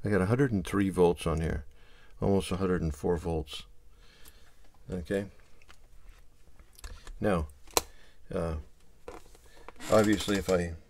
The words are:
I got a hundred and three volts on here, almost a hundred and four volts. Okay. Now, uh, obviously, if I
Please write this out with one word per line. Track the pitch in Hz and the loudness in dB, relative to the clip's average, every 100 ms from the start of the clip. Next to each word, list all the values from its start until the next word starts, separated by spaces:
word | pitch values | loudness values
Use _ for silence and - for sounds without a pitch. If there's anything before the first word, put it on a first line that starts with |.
| 104 | 2
I | |
got | 101 | 2
a | 95 | 4
hundred | 123 143 | 4 4
and | 107 85 | 2 0
three | 98 98 | 2 2
volts | 87 87 87 - | 6 6 6 0
on | 80 | 0
here, | 82 71 - - - - - - | 0 -2 -6 -16 -20 -20 -18 -4
almost | 104 98 92 | 2 2 2
a | 90 | 0
hundred | 95 90 | 2 2
and | 82 | 0
four | 76 92 87 | -2 0 0
volts. | 85 82 73 - - - - - - - - - - - - - - | 0 -4 -4 -10 -14 -18 -20 -20 -20 -20 -20 -18 -20 -18 -20 -18 -10
Okay. | 95 85 98 104 - - - - - - - - - - - - - - - - - - - | -8 -2 -2 -4 -10 -20 -18 -18 -18 -18 -18 -18 -18 -20 -20 -20 -20 -20 -20 -16 -16 -14 -2
Now, | 107 92 76 - - - - - - - - | 2 2 0 -8 0 0 0 -16 -18 -16 -8
uh, | 92 85 80 73 - - - - - - - - - - - - | -4 -2 -4 -8 -18 -20 -18 -16 -16 -16 -20 -20 -18 -16 -12 4
obviously, | 107 107 104 - 101 | 6 6 4 2 0
if | 92 | 2
I | 92 87 82 - | 2 2 -4 -14